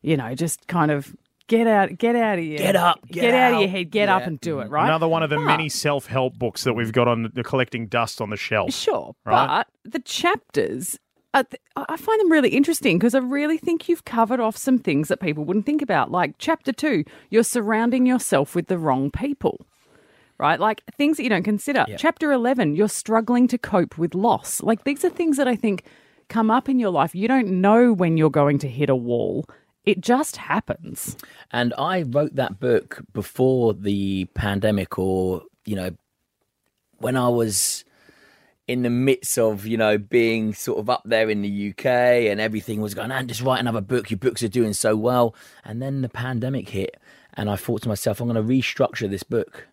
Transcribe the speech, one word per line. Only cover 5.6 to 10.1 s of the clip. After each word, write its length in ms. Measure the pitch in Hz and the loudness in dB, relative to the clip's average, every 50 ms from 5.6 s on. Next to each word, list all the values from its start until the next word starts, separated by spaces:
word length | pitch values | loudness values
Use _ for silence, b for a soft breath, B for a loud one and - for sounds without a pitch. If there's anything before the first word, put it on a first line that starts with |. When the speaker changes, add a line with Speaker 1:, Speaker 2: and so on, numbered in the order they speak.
| 160 147 | 0 -4
Speaker 3:
self-help 720 | - - - 147 143 139 - - 113 135 131 131 120 113 | -6 -2 -2 0 -2 -2 -4 -4 -2 -2 -2 -2 -2 -4
books 260 | 123 113 - - - | -6 -4 -4 -2 -2
that 80 | - | -2
we've 200 | 110 117 117 110 | 0 0 -2 0
got 140 | 110 127 120 | 2 4 4
on 240 | 120 120 113 113 110 - | 4 2 0 -2 -6 -6
the 80 | 127 113 | -8 -6
collecting 420 | - - 131 127 - - 117 117 104 | -2 0 -2 -2 -2 -4 -8 -8 -2
dust 340 | - 120 117 107 - - | 0 0 0 0 -4 -8
on 80 | 113 101 | -8 -8
the 60 | 107 104 | -6 -8
shelf. 340 | - - 113 107 92 - | -4 -2 0 0 0 0
Speaker 1:
Sure, 420 | 262 - - 427 381 - - - - _ _ | -4 -4 -2 -2 -2 -2 -4 -8 -18 _ _
Speaker 3:
Right? 400 | 104 107 117 139 135 143 196 - _ _ _ _ | 2 2 2 4 2 0 -2 -2 _ _ _ _
Speaker 1:
but 80 | - | -10
the 60 | - - | -10 -10
chapters, 1000 | - - | -8 -6